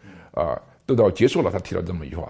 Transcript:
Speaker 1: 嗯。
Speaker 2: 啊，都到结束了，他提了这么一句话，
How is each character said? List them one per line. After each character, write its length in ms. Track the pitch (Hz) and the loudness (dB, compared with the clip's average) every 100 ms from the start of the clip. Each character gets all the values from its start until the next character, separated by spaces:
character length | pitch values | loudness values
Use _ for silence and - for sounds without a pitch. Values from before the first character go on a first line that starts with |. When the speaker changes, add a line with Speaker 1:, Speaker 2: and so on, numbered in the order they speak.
Speaker 1:
嗯。 60 | - - - - | -20 -20 -10 -4
Speaker 2:
啊， 160 | 82 62 - _ | -4 -4 -10 _
都 100 | - | -2
到 160 | 127 104 | 4 4
结 160 | - 117 | 4 4
束 140 | 175 | 4
了， 100 | 117 | 0
他 80 | 92 | -2
提 160 | - | -4
了 80 | 90 | -6
这 120 | 85 | -6
么 100 | 90 | -8
一 60 | 71 | -10
句 60 | 82 | -10
话， 120 | - | -10